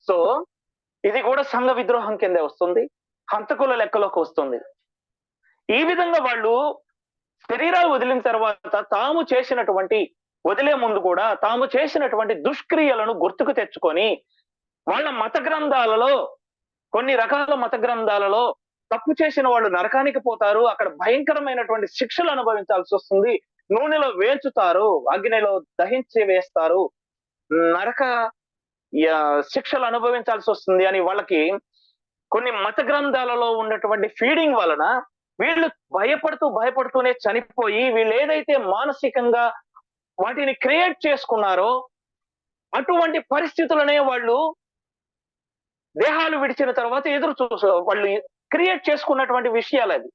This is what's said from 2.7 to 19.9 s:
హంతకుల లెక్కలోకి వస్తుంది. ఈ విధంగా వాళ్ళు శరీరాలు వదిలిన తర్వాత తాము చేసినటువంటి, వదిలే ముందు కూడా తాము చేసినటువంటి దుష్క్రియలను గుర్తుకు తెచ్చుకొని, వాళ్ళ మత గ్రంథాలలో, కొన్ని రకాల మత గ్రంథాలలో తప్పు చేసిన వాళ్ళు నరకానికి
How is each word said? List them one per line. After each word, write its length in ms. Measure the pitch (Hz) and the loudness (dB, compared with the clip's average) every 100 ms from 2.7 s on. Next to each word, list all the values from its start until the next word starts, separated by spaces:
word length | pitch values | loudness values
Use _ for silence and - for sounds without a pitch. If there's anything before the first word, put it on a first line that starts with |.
| 175 285 _ _ _ - | 0 -2 _ _ _ -6
హంతకుల 460 | 208 208 277 269 | -6 -4 -2 0
లెక్కలోకి 440 | 240 208 220 202 185 | 0 0 0 0 -2
వస్తుంది. 400 | 156 - 139 120 - _ _ _ _ _ _ _ _ _ - | -2 -2 -4 -6 -10 _ _ _ _ _ _ _ _ _ -2
ఈ 100 | 226 | 0
విధంగా 360 | 320 349 349 339 | 0 0 0 0
వాళ్ళు 300 | 254 233 220 240 294 - _ _ _ _ _ _ - | 0 -2 0 2 0 -4 _ _ _ _ _ _ -8
శరీరాలు 400 | 233 320 359 339 | -2 0 2 2
వదిలిన 320 | 269 254 254 | 2 0 0
తర్వాత 540 | 240 220 220 202 190 202 208 | 0 0 0 -2 -4 -4 -2
తాము 280 | 202 254 330 | -2 0 -2
చేసినటువంటి, 760 | 311 254 254 247 214 190 190 214 190 _ _ _ | 0 0 0 -2 0 -2 0 -2 -2 _ _ _
వదిలే 300 | 165 202 277 | -4 0 0
ముందు 240 | 285 233 202 | 0 0 0
కూడా 360 | 185 175 220 | 0 0 0
తాము 300 | 202 214 240 269 254 | 0 0 0 0 0
చేసినటువంటి 580 | 302 311 269 214 214 | 0 -2 -2 -2 -2
దుష్క్రియలను 760 | 196 147 285 - 330 302 233 214 | -2 -4 -6 -2 2 2 2 -2
గుర్తుకు 400 | 208 175 - 277 | -2 -2 -2 -2
తెచ్చుకొని, 560 | 262 208 - 170 160 214 175 _ _ _ _ _ _ - | -2 -4 -2 -2 0 0 -2 _ _ _ _ _ _ -4
వాళ్ళ 220 | 208 302 | -2 -2
మత 260 | 254 214 320 | -4 -4 -2
గ్రంథాలలో, 760 | 269 311 302 269 233 220 247 269 - - _ _ _ _ _ | -2 -2 0 2 2 2 2 2 -2 -12 _ _ _ _ _
కొన్ని 220 | 214 262 254 | -4 0 0
రకాల 380 | 226 285 285 | 0 0 0
మత 200 | 285 233 233 | -2 -2 -2
గ్రంథాలలో 680 | 233 233 220 202 196 208 240 - _ _ _ | -2 -2 0 0 0 0 0 -4 _ _ _
తప్పు 220 | 226 - 311 | -6 -2 0
చేసిన 240 | 311 294 262 | 0 2 2
వాళ్ళు 200 | 240 214 | 2 2
నరకానికి 520 | 180 202 | 0 0